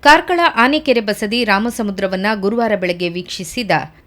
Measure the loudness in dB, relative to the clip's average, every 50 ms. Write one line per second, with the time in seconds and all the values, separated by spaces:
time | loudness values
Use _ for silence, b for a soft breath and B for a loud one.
0 | 6 6 6 6 4 0 0 2 2 0 2 2 2 2 2 0 2 2 0 2
1 | 2 -2 -4 -4 -4 -4 -2 -2 2 2 2 2 0 -2 -4 -4 -4 -4 -4 -2
2 | -4 -2 -2 -2 -2 -2 -2 0 -2 -2 0 0 0 0 0 0 0 -2 -2 -2
3 | -4 -4 -4 -6 -10 -10 -10 -12 -12 -8 -6 -8 -2 0 0 -2 -2 -4 b b
4 | b